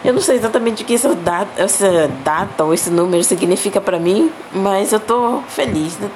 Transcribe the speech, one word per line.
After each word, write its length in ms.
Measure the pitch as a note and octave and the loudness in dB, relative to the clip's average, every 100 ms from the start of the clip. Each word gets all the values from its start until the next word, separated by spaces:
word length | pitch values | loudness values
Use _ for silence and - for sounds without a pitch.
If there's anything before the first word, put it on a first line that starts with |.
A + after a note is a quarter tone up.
Eu 80 | - | 2
não 80 | B3 | 2
sei 160 | - B3 | 2 2
exatamente 460 | A3 B3 A3+ G#3+ | 2 0 0 -2
o 40 | - | -2
que 60 | |
essa 220 | A#3+ C4 | 0 2
data, 480 | F3 F3 F3 G3 - | 0 0 -2 -4 -2
essa 480 | F#3 - G3 E3+ D3 C3 | -2 2 2 4 2 0
data 400 | D3+ D#3+ G3+ - | -2 -2 -2 -2
ou 120 | D#3 | 0
esse 160 | E3 - | 0 2
número 340 | E3+ F3+ F3 | 0 2 2
significa 560 | F3 F3 F3 F#3 G3+ G3 | 2 0 0 0 0 0
pra 180 | - F3 | 0 0
mim, 320 | E3+ G3+ D#4+ - - | 2 2 2 -2 -8
mas 400 | F#3+ G3 G3 G3+ | -2 0 0 2
eu 80 | G#3+ | 0
tô 400 | G#3+ A#3+ A#3+ B3+ C4 | 0 0 0 -2 -6
feliz, 500 | - C4 - D#3 F3 | -6 -2 -2 -4 -6
né? 120 | G3+ | -10